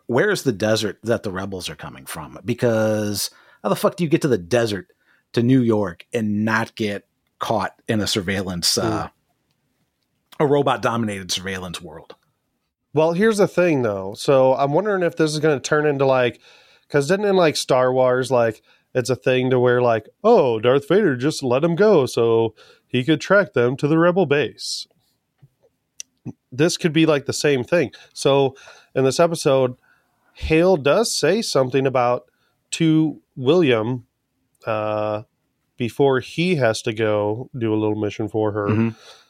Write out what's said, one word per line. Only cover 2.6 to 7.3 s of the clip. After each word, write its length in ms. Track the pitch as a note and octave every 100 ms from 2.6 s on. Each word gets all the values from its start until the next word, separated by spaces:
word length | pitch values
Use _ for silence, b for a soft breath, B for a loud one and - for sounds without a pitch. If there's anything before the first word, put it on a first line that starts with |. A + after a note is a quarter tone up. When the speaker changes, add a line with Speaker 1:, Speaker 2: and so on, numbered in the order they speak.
| B2 A2 A2 G#2+ G#2 G2+ - b b b
Speaker 1:
how 40 | G#3
the 60 | F#3+
fuck 220 | G3+ -
do 80 | E3+
you 40 |
get 120 | D3+
to 80 | D#3
the 80 | A2
desert, 500 | E2+ A#2+ A#2 G2 - _ _ _ _
to 100 | -
New 180 | A#2+ C3
York, 440 | A#2 G#2+ G2 F2 -
and 320 | A#2+ G#2+ G#2 A2
not 280 | A2 A#2 -
get 300 | G#2+ G2+ - _ _